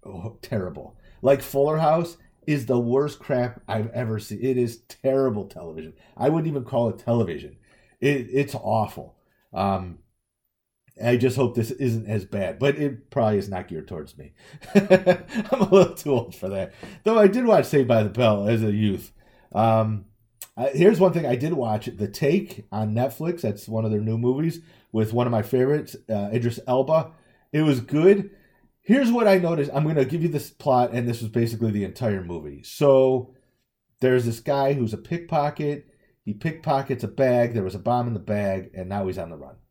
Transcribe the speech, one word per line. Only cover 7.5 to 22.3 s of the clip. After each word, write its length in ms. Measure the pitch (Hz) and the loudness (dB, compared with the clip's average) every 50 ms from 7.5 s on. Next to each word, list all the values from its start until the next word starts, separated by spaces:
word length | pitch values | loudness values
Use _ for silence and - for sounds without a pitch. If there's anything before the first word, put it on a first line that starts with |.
| - - _ _ _ _ _ _ _ _ | -20 -20 _ _ _ _ _ _ _ _
It, 280 | - 139 147 139 120 101 | 0 0 0 0 -4 -2
it's 240 | 120 135 143 - - | -2 -2 -2 -2 -4
awful. 600 | 110 - 107 110 113 110 104 - - - - _ _ _ _ _ _ _ _ - | -8 -4 -2 0 0 0 -2 -6 -12 -16 -18 _ _ _ _ _ _ _ _ -6
Um, 480 | - 98 98 95 92 92 90 85 - _ _ _ _ _ _ _ _ _ _ _ _ _ _ _ _ _ _ _ - 107 | -2 -2 0 0 -2 -4 -8 -14 -18 _ _ _ _ _ _ _ _ _ _ _ _ _ _ _ _ _ _ _ -4 0
I 140 | 120 123 | 2 2
just 200 | 123 117 131 117 | 4 2 2 2
hope 180 | 139 135 113 - | 2 0 0 0
this 160 | 120 110 113 | -2 -4 -4
isn't 360 | - - 139 127 113 113 110 | -4 -4 -2 -2 -2 -2 -4
as 180 | 101 117 107 92 | -4 -4 -4 -4
bad, 340 | - - 101 98 87 - - | -4 -6 -4 -4 -4 -4 0
but 180 | 123 143 143 | 0 0 0
it 340 | 151 147 143 127 113 - _ | 0 -2 -4 -4 -8 -16 _
probably 280 | - 139 117 110 107 101 | -2 0 2 2 2 0
is 100 | 95 - | -2 -2
not 180 | 98 92 90 | -6 -8 -8
geared 220 | - 90 80 73 - | -8 -10 -12 -10 -10
towards 280 | - 82 73 - - - | -12 -12 -12 -14 -16 -20
me. 140 | 71 71 _ _ - - - | -20 -20 _ _ -20 -20 -20
<laughs> 220 | 151 - - - | -20 -20 2 2
I'm 880 | 202 202 - 185 185 190 180 180 - - - - 226 208 - - 269 208 | 2 6 6 4 6 6 4 2 2 0 -8 -6 -6 -4 -2 0 0 2
a 60 | - | 6
little 240 | - 196 180 - - | 8 6 6 6 2
too 180 | - - 147 139 | -8 -4 0 0
old 220 | 117 117 - - | 0 -2 -4 -12
for 160 | - - 95 | -10 -8 -6
that. 240 | 98 98 95 - - - - - - - _ | -6 -6 -8 -8 -10 -18 -20 -20 -20 -4 _
Though 140 | - 226 226 | 2 4 6
I 80 | 208 | 6
did 200 | 196 190 247 254 | 6 6 4 4
watch 180 | 233 214 170 131 | 6 6 6 4
Saved 240 | - - 147 131 117 | 4 2 2 4 4
by 140 | 120 113 107 | 4 4 4
the 80 | 107 | 2
Bell 360 | - 120 127 113 107 101 101 | 0 2 4 4 4 4 2
as 160 | 104 117 113 110 | 0 0 2 2
a 100 | 107 104 | 0 0
youth. 380 | 104 107 104 95 - - - _ _ _ _ _ _ _ _ - | 2 2 0 0 -2 -6 -12 _ _ _ _ _ _ _ _ -2
Um, 520 | - 113 113 110 110 110 107 107 104 101 - _ _ _ _ _ _ - - _ | 2 2 4 4 2 2 0 -2 -6 -8 -12 _ _ _ _ _ _ -20 -20 _
I, 120 | - 123 139 | -4 -4 -4
here's 320 | 135 139 170 196 233 160 | 0 6 6 6 6 6
one 120 | 190 185 160 | 4 4 4
thing 140 | 170 156 | 2 0
I 100 | 135 127 | 0 -2
did 180 | 120 123 156 170 | -2 0 -2 -2
watch. 320 | 151 120 113 107 107 - | -2 -2 -2 -2 -4 -4
The 220 | 123 113 - 104 98 | -8 -8 -6 -6 -6
Take 580 | - - - 139 | -4 -2 0 2